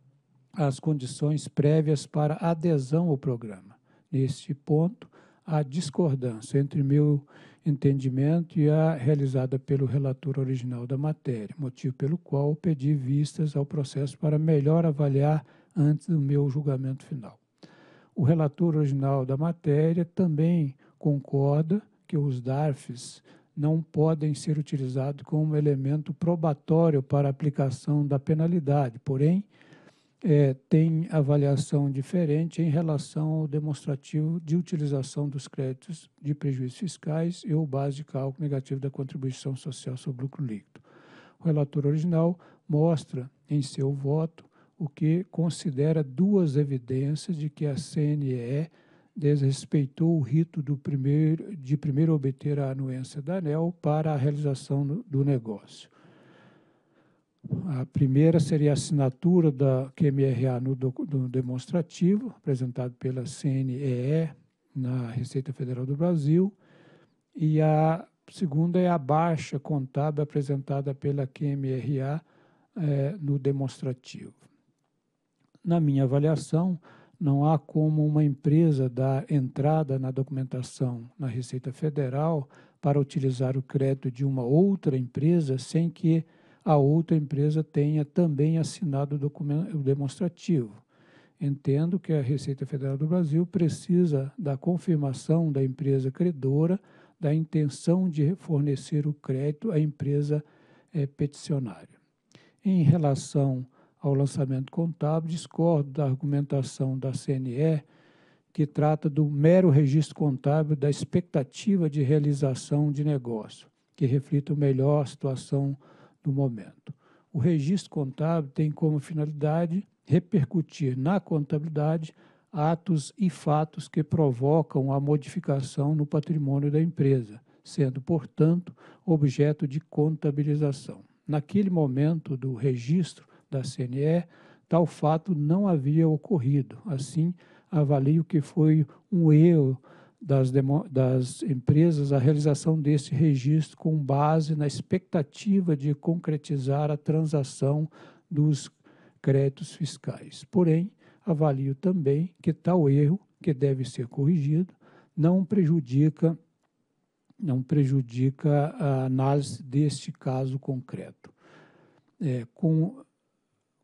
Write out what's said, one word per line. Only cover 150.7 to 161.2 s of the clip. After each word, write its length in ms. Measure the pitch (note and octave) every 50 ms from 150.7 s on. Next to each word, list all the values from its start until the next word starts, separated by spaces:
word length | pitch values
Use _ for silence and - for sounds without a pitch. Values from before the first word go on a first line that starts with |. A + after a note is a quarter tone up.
| D#3 E3 F#3 G#3 - _ _ _ _ _ _
avalio 480 | - D#3+ C#3+ D#3 D3 C3+ C3 C#3 C#3 C3+
também 600 | - - F#3 F#3+ F3 C#3 C#3 C#3+ D3+ F3 - _ _
que 120 | - E3+ D3+
tal 360 | - - E3+ F3+ F3+ D3 C#3
erro, 300 | C#3 D3 D3 C#3+ F#3 - _ _ _ -
que 120 | - E3+ C3+
deve 300 | B2+ C#3+ C#3 C3+ C3 B2+
ser 240 | B2 - - A#2+
corrigido, 640 | A#2 - D3 C#3 D#3 F#3 D#3 C#3 C#3+ D3+ E3+ F#3 - - _ _ - - - _ _ _
não 280 | E3 D3+ F3 F#3 F#3+ F#3
prejudica, 920 | - G#3 G3+ E3+ D3 E3+ E3 B2+ A#2+ C3 C#3 D3+ D#3 - - E3 E3 D#3 - _ _ _ _ _ _ _ _ _ _ _ _ _ _ _ _ _ _ _ -
não 240 | G#3+ D3 B2+ B2+ B2+
prejudica 1120 | - D3 D3 C#3 C3 C#3 C3+ B2 A#2 A#2 B2+ C3 C3+ C3+ - - D3+ D3 C#3+ C#3+ - -
a 280 | - D#3 C#3 C3+ C3 C3
análise 580 | C3 B2+ C3 C3 C#3 C#3+ D3 C#3 - A2+ - D#3
deste 480 | B2+ B2+ C#3+ D3+ C#3+ - - - E3
caso 480 | - - - C3+ C3 C3 C3+ C3 C3 C3+
concreto. 720 | - C#3+ C3+ B2 - - - F#2 E2+ - - _